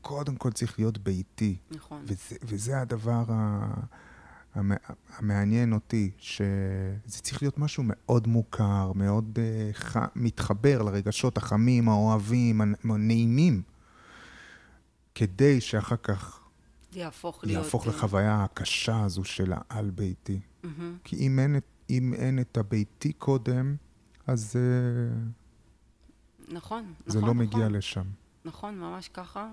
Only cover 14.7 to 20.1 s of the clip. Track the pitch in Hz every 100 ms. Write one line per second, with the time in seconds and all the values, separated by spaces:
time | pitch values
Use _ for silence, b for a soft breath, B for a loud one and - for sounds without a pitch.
14.7 | B _ _ _ - 101 92 139 131 -
15.7 | 107 92 117 - 98 - - - _ _
16.7 | - - 185 165 - 175 - 104 - 151
17.7 | 120 113 101 110 98 107 107 98 - 95
18.7 | - - 113 101 92 95 - 92 90 -
19.7 | 110 101 92 98